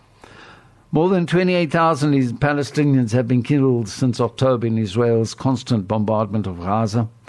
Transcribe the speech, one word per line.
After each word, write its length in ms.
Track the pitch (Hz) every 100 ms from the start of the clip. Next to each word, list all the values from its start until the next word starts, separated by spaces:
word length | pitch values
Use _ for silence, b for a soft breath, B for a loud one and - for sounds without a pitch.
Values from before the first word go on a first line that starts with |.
| B B B B B B B B B
More 160 | 151 180
than 200 | 190 170
twenty-eight 440 | 170 180 180 165
thousand 440 | 170 165 147 147 139
is-, 180 | 123
Palestinians 800 | 117 147 143 139 - 147 135 117
have 160 | 123 117
been 160 | 127
killed 440 | 110 147 135 120 104
since 320 | - 131 113
October 460 | 117 - 131 123 117
in 140 | 113
Israel's 560 | 107 107 117 113 110 -
constant 520 | 135 127 - 120 92
bombardment 600 | 110 104 107 107 107 95
of 140 | 87
Gaza. 460 | 87 107 110 113 110 -